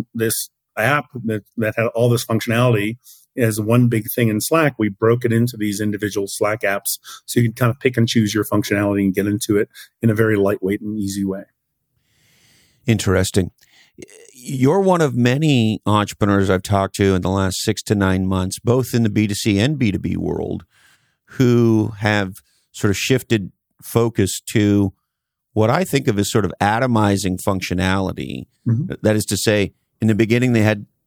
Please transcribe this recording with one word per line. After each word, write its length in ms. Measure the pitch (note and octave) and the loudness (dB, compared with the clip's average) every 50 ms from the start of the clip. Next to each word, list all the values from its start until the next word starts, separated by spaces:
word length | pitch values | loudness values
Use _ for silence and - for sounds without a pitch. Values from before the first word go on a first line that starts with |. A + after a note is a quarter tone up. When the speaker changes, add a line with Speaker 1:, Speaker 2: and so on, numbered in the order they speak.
| A2 - - | -6 -6 -4
Speaker 1:
this 360 | A#2 A2+ A#2 G#2+ - - - _ _ _ _ _ - | -4 -2 -2 -2 -4 -6 -10 _ _ _ _ _ -2
app 280 | G#2+ A#2+ C#3+ D3 C#3 - - B2 A#2+ | 0 0 0 0 -2 -6 -12 -10 -6
that, 180 | A2+ A2 G#2+ - _ _ - | -6 -6 -6 -8 _ _ -4
that 180 | A2 G2+ - - | -4 -2 -2 -2
had 100 | A2+ A2+ | -2 -2
all 220 | - A2+ A#2 B2 | 0 0 2 2
this 160 | A#2+ A#2 - | 2 0 0
functionality 720 | - A#2 A2 - - A2 A#2 B2 B2+ A#2 G#2 G2+ G#2+ A#2 B2 _ - - - _ _ _ | -2 -4 -4 -2 -2 0 2 2 2 2 2 0 -2 -4 -8 _ -20 -20 -20 _ _ _
as 240 | - A#2+ A2+ G#2+ A2 | -2 0 0 0 -2
one 300 | G#2+ G#2 A2+ B2 B2 A#2+ | 0 2 2 4 4 4
big 160 | A#2 A2+ G#2+ - - | 2 0 -2 -4 -2
thing 140 | - A#2+ A2+ | -2 0 0
in 120 | G#2+ G#2+ | 0 -2
Slack, 360 | - - D#3 E3 D#3+ D3 C3 - | -2 0 0 2 2 0 0 0
we 120 | A2 G#2+ | -2 -2
broke 360 | G2 - A2+ A2+ A#2 A#2+ - | -2 0 2 2 2 2 0
it 80 | A#2+ A2+ | 0 0
into 240 | A#2 A#2+ B2 B2 A2 | 2 0 0 -2 -4
these 240 | G#2+ G#2+ G2+ G2 | -4 -4 -4 -2
individual 460 | G#2+ G#2 G#2 G2+ G#2 G#2 G2 G#2+ G2 G2 | -4 -4 -4 -4 -6 -4 -4 -4 -6 -6
Slack 340 | - - A2 G#2 G#2+ A2+ | -4 -4 -2 -2 -2 -2
apps. 380 | - G2 G2 G2+ - - - - - - - - - | -2 -4 -4 -4 -4 -6 -8 -8 -10 -16 -20 -20 -12
So 140 | - - B2 | -2 0 2
you 80 | A#2+ A2+ | 2 2
can 60 | A2 | 0
kind 160 | - B2+ A#2+ | 0 0 0
of 80 | A2+ - | 0 0
pick 180 | - C3+ B2 A#2+ | -2 0 2 2
and 100 | A#2 A#2 | 0 2
choose 260 | - A#2+ A2 G#2 G2+ | 2 2 2 2 2
your 100 | G#2+ G#2 | 0 0
functionality 600 | - - G#2 G2 - G#2 G2+ G#2 G#2 G2+ G2+ G2+ | 0 0 -2 0 0 0 0 0 0 2 2 2
and 100 | G2 F#2 | 2 0
get 140 | G2+ G2 G2+ | 0 0 0
into 300 | G#2 G#2 - - G#2+ G2+ | -2 -2 0 0 0 0
it 120 | G#2 - _ - - - _ _ | 0 -2 _ -14 -20 -20 _ _
in 80 | - A2+ | 0 0
a 60 | A2 | 2
very 200 | G#2+ A2+ A2 G#2+ | 2 2 2 2
lightweight 460 | G2+ G2 G2 G#2 - - F#2+ G2+ G#2 | 2 2 2 0 0 -2 -4 -4 -4
and 180 | - G#2+ G#2+ G#2+ | -4 -6 -6 -6
easy 260 | G#2 G2 G2 G2+ G2 | -6 -6 -4 -4 -4
way. 180 | G2 F#2+ G2 - - _ _ _ _ _ _ _ _ _ _ _ _ _ _ _ _ _ _ _ _ _ _ _ _ _ _ _ | -4 -4 -6 -10 -16 _ _ _ _ _ _ _ _ _ _ _ _ _ _ _ _ _ _ _ _ _ _ _ _ _ _ _
Speaker 2:
Interesting. 640 | - A#2 G2 - G2+ F#2 F#2 F#2 - - G#2 F2+ F2+ - _ _ _ _ _ _ _ _ - - - - - - - _ | 0 0 0 2 2 2 2 0 2 0 0 0 0 -4 _ _ _ _ _ _ _ _ -20 -20 -20 -20 -20 -20 -20 _
You're 480 | B2+ B2 - C#3 C3 B2 C3 D#3+ G3 | -18 -12 -10 -2 0 2 2 2 2
one 200 | G3 F#3+ F#3 E3+ | 2 2 2 2
of 140 | E3 C#3+ B2 | 2 0 0
many 680 | B2 A#2+ B2 B2 C#3 D#3+ D#3 C#3+ B2 A2+ A2 A2 - - | 0 0 0 0 0 0 2 2 2 2 0 -2 -2 -2
entrepreneurs 640 | - G#2 G#2+ G#2 - - - - G2+ G2+ G2 G2 F#2+ | 0 0 0 0 -2 -2 -2 0 2 2 2 2 2
I've 140 | G2 F#2 - | 0 0 0
talked 320 | - G2+ G2 G2 G2 - | 0 0 0 0 -2 -2
to 200 | - G2+ G2 F#2+ | 0 2 2 2
in 60 | F#2 | 2
the 80 | F2 F2+ | 0 -2
last 280 | F#2+ G2 F#2+ F#2 F2+ - | -2 0 -2 -2 -4 -4
six 200 | - - A2 - - | -4 -4 -4 -4 -4
to 120 | - A2+ | -2 0
nine 300 | G2+ G2 F#2+ F#2+ F#2+ F#2+ | 2 2 2 0 0 -2
months, 340 | F#2 F#2+ F#2 F#2 F#2 - - | -2 -2 -2 -4 -4 -6 -4
both 340 | - A2 A#2 C3 B2+ - - | -2 0 0 0 0 -2 -2
in 100 | B2 A#2 | 0 0
the 60 | A2 | 0
B 180 | G2+ G#2+ G#2+ G#2 | 0 0 0 -2
two 80 | G#2 | -2
C 240 | - - A#2 G2+ G2 | -4 -2 0 2 2
and 200 | G#2 C3+ D#3 C3+ | 2 0 0 -2
B 120 | C3 G#2 | -2 -2
two 80 | F#2 - | -2 -2
B 180 | - F#2 F2+ F2 | -4 -4 -4 -4
world, 480 | F2 E2 D#2+ E2 E2 - F#2 F#2 F2+ _ _ _ _ _ _ _ _ _ _ _ _ | -4 -4 -4 -4 -4 -6 -8 -8 -10 _ _ _ _ _ _ _ _ _ _ _ _
who 680 | _ - - C3 B2 A#2+ A#2+ A#2+ A#2 A2 A2 G#2+ G#2+ A2 G2+ | _ -2 2 4 4 4 4 4 4 4 2 0 -2 -4 -4
have 340 | G#2+ G#2+ G#2+ G#2 G2+ F#2 G2 - - _ _ _ _ _ | -2 0 2 2 0 -2 -6 -12 -20 _ _ _ _ _
sort 200 | _ - - G#2+ | _ -2 0 0
of 60 | G2 - | 0 0
shifted 540 | - - C3 B2+ - - A#2 A2 F#2+ F2 - _ _ _ _ _ | 0 0 0 0 2 0 0 0 0 -4 -10 _ _ _ _ _
focus 600 | - - - A#2 A#2 A#2 A2 - G2+ F#2 - - - - | -20 -4 0 0 0 2 0 0 -2 -2 -2 -6 -10 -2
to 460 | - A#2 G#2 G#2 G2+ G2+ G2+ F#2+ - _ _ _ _ _ _ _ _ _ _ _ _ | 0 2 4 4 4 4 2 0 -2 _ _ _ _ _ _ _ _ _ _ _ _
what 160 | G#2+ G#2+ G#2+ | 0 0 2
I 140 | B2 E3+ F#3+ | 2 0 -2
think 240 | - - C#3 - C#3 | -2 -2 -2 0 0
of 100 | A2 G2 | 0 0
as 140 | G2+ - | -2 0
sort 140 | - A#2 G2+ | 0 0 0
of 80 | F2+ D#2+ - | 0 -2 0
atomizing 800 | - G2+ G#2+ A2+ B2+ C3 A#2+ A2 G#2+ G2+ G2+ G2 G2 F#2+ F#2 F2+ | 0 0 2 0 0 0 2 2 4 2 2 0 0 -2 -4 -2
functionality. 1080 | - - G2 F#2 F2+ - F2+ F2 F#2+ F#2+ F#2+ G2 F#2+ F2+ E2+ - C#2 C2 - B1+ B1 - _ _ _ - | -2 -4 -4 -4 -4 -4 -2 -2 0 0 0 0 -2 -4 -6 -8 -8 -10 -10 -12 -12 -14 _ _ _ -2
Speaker 1:
Mm-hmm. 260 | A#2 A2+ D#3+ F#3+ - - | -2 -2 -2 -4 -8 -2
Speaker 2:
That 140 | - G#2 G#2+ | 0 0 0
is 100 | G#2+ G#2 | 0 0
to 120 | - G#2 G2 | -2 -4 -2
say, 360 | - - G#2 G#2 G2+ - - _ _ _ _ _ | 0 0 2 2 0 -2 -4 _ _ _ _ _
in 60 | - A2 | 0 0
the 80 | A2 | 2
beginning, 380 | G2 A2+ G2+ A2+ B2 B2 B2+ A#2+ | 2 2 2 2 2 2 2 2
they 100 | A2+ G#2+ | 2 2
had, 240 | G#2+ G#2+ G#2 G2 - _ _ _ | 2 2 0 -4 -12 _ _ _